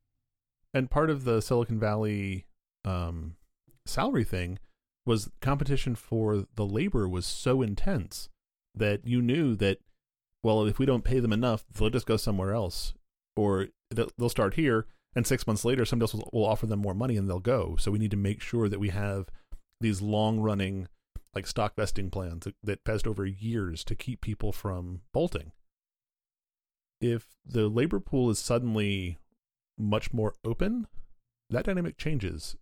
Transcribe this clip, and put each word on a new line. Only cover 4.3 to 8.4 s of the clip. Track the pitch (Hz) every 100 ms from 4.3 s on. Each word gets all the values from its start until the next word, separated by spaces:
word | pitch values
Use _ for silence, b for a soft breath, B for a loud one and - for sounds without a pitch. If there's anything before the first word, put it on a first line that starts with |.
| 92 90 92 - _ _ _ -
was | 113 104 -
competition | 135 143 139 139 -
for | 113 - 117 107 104 98
the | -
labor | 104 104 175 113 95
was | 90 -
so | - 123 131
intense | 117 101 - 165 82 - - -